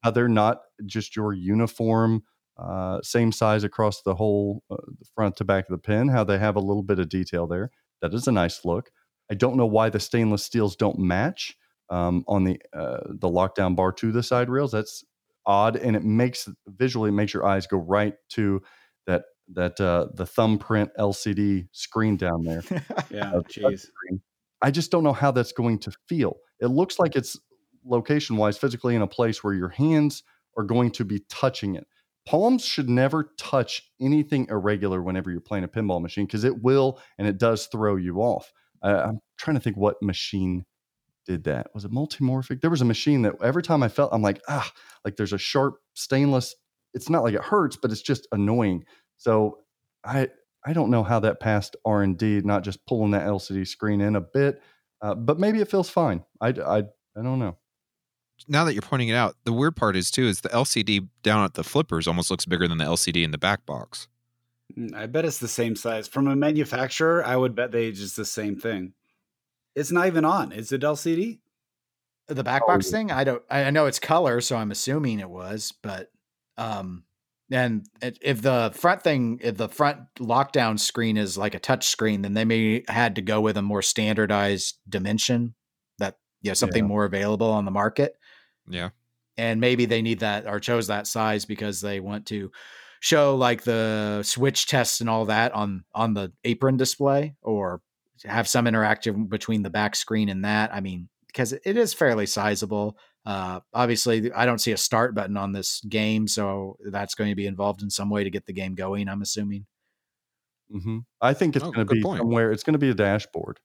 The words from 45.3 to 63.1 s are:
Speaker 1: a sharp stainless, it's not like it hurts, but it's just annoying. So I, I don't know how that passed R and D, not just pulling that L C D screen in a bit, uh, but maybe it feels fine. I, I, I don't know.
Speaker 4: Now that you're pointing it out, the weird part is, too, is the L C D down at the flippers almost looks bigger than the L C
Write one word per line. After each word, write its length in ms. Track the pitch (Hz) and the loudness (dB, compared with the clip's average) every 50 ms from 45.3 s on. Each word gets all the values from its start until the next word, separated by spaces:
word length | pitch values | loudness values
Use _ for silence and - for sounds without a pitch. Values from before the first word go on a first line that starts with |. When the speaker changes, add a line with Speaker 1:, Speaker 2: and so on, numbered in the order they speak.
| 101 | -2
Speaker 1:
a 40 | 95 | -4
sharp 420 | - - - 143 135 139 135 _ _ _ _ | -4 0 2 2 2 2 -2 _ _ _ _
stainless, 600 | - - - 139 135 139 143 139 127 123 - - _ _ _ _ _ _ _ _ | -12 -6 -2 2 2 4 4 4 2 0 -2 -10 _ _ _ _ _ _ _ _
it's 160 | - - - | -12 -2 0
not 140 | 165 165 117 | 2 2 2
like 100 | 117 104 | 2 0
it 80 | - - | 0 -2
hurts, 320 | - - 208 175 135 - | 2 2 2 2 2 -2
but 160 | - - 117 | -2 -4 -4
it's 100 | 110 - | -4 -4
just 240 | - - 139 - - - | -2 -2 -2 -2 -2 -6
annoying. 540 | - 101 101 104 113 123 113 101 92 85 - _ _ _ _ _ _ _ | -2 0 2 2 2 2 2 2 0 -2 -6 _ _ _ _ _ _ _
So 400 | - 120 113 110 107 107 - - _ _ _ _ _ _ _ _ - | 0 2 4 4 2 2 -2 -8 _ _ _ _ _ _ _ _ -10
I, 240 | 104 123 135 131 123 - _ _ _ _ _ _ | -2 0 0 0 -2 -4 _ _ _ _ _ _
I 60 | 139 | -4
don't 180 | 160 170 147 - | 0 0 2 4
know 120 | 123 117 107 | 4 2 4
how 160 | 92 120 113 | 2 2 2
that 220 | 104 110 - - | 2 2 0 0
passed 340 | - 113 107 104 98 - - - _ | 0 0 0 0 0 -4 -12 -8 _
R 200 | 110 107 104 101 | 0 2 2 2
and 140 | 98 92 82 | 2 0 0
D, 220 | 113 110 104 101 95 | 0 0 2 0 0
not 180 | 104 104 101 90 | 0 0 0 -2
just 220 | 107 95 - _ | -4 -10 -10 _
pulling 260 | - 131 117 110 104 | -4 -2 0 2 2
that 160 | 101 101 78 101 | 2 2 0 0
L 120 | 104 95 | -2 -4
C 140 | - - 95 | -4 -6 -6
D 100 | 98 95 | -6 -6
screen 340 | - - _ - 107 104 101 | -6 -8 _ -2 -2 0 0
in 160 | 101 104 107 | 2 2 0
a 60 | 101 | -2
bit, 400 | 90 - _ 135 139 143 139 143 _ _ _ _ _ _ _ _ | -2 -2 _ 0 0 0 0 -4 _ _ _ _ _ _ _ _
uh, 120 | 107 104 98 | -6 -6 -6
but 260 | 104 117 113 151 160 | -2 0 0 0 2
maybe 200 | 190 208 220 220 | 2 0 2 0
it 100 | 202 202 | 0 0
feels 200 | - 196 180 - | 0 0 0 0
fine. 340 | - 185 170 135 98 85 - _ _ _ | 0 0 2 2 0 -2 -6 _ _ _
I, 100 | 110 117 | -2 -2
I, 280 | 131 - 73 69 90 107 104 104 _ _ _ _ _ 104 | -2 -2 -2 0 0 0 -2 -4 _ _ _ _ _ -8
I 40 | |
don't 180 | 113 127 131 131 | -6 -4 -2 -2
know. 180 | 123 95 85 _ _ _ _ _ _ _ _ _ _ _ _ _ _ _ _ _ - - | -4 -4 -6 _ _ _ _ _ _ _ _ _ _ _ _ _ _ _ _ _ -10 -2
Speaker 4:
Now 180 | 147 147 165 | 0 0 2
that 80 | 165 131 | 2 0
you're 80 | 104 | -2
pointing 260 | - - - 131 120 113 | -4 -2 -2 0 0 2
it 60 | 113 | 2
out, 200 | 123 120 101 - _ _ | 2 2 2 0 _ _
the 80 | 117 117 | -2 0
weird 220 | 117 139 160 165 | 2 2 0 0
part 200 | - - 107 95 | 2 0 2 2
is, 140 | 92 90 - | 2 0 0
too, 140 | - - 127 | 0 2 2
is 160 | 117 95 - | 2 2 0
the 100 | - - | -4 -2
L 140 | - 120 131 | 0 0 0
C 180 | - - 117 107 | 0 0 -2 0
D 240 | 104 107 101 98 90 _ _ | 2 0 0 0 -4 _ _
down 240 | _ 104 107 107 101 | _ 2 4 4 2
at 80 | 92 - | 2 0
the 100 | - 82 | -4 -6
flippers 440 | - - 143 156 - 87 82 80 85 | 0 0 0 0 2 0 -2 0 0
almost 240 | 85 87 87 - | 0 0 0 0
looks 140 | 95 87 - | -2 -2 -2
bigger 220 | - 90 85 90 85 | -2 0 2 2 0
than 120 | 82 82 | 0 0
the 40 | 78 | 0
L 140 | 73 85 85 | 0 0 0
C 140 | - - | 0 0